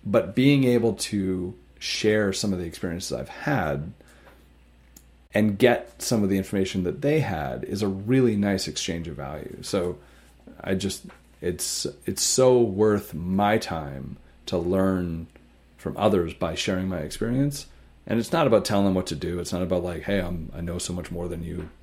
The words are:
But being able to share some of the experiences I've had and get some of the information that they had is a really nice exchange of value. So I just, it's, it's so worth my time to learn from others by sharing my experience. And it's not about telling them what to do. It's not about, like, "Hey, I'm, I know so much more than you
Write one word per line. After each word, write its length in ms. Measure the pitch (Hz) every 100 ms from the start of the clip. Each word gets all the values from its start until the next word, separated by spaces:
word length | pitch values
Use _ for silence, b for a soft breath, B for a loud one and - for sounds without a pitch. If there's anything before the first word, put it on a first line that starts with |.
But 300 | 104 107 92
being 300 | 117 135 143
able 300 | 131 120 113
to 600 | 95 - 104 95 92 90 - - -
share 560 | - - 107 107 101
some 180 | 95 104
of 60 | 92
the 80 | 85
experiences 460 | - 90 85 -
I've 180 | 62 67
had 600 | - - 139 80 71 80 - b b b b b _ _ _ _ - - _ _
and 260 | 107 107 98
get 440 | 120 120 - -
some 200 | - 113
of 60 | 101
the 80 | 98
information 480 | 95 101 95 95
that 160 | 90 71
they 200 | 143 156
had 440 | 107 85 69 60
is 160 | - 101
a 60 | 104
really 480 | 95 104 131 123 104
nice 320 | 101 95 -
exchange 400 | - - 85 82
of 80 | 69
value. 420 | 69 76 - -
So 360 | - 101 87 - b b b b - -
I 120 | -
just, 320 | 95 98 - - - _ -
it's, 460 | 87 87 - - - -
it's 180 | - 95
so 380 | - - 131 123
worth 540 | 113 95 107 104 -
my 420 | 78 87 95 104 110
time 600 | - 82 71 67 67 - b b -
to 120 | 87
learn 720 | 85 95 95 92 87 82 85 - - _ _ _
from 180 | - 69
others 380 | 104 98 85
by 200 | - 82
sharing 340 | 85 - 92 95
my 100 | 87
experience. 680 | 76 - 110 127 143 143 - b b b -
And 120 | 110
it's 140 | 110
not 140 | 165 139
about 180 | 110
telling 220 | - 101 98
them 80 |
what 140 | 92 90
to 60 |
do. 240 | 78 87 87
It's 140 | 85
not 80 | 90
about, 240 | 90 90
like, 160 | 87 85
"Hey, 180 | - 101
I'm, 320 | 87 87 80 -
I 60 |
know 160 | 85 87
so 160 | -
much 160 | 90 80
more 180 | 85 87
than 160 | 85
you 240 | 82 85 80 -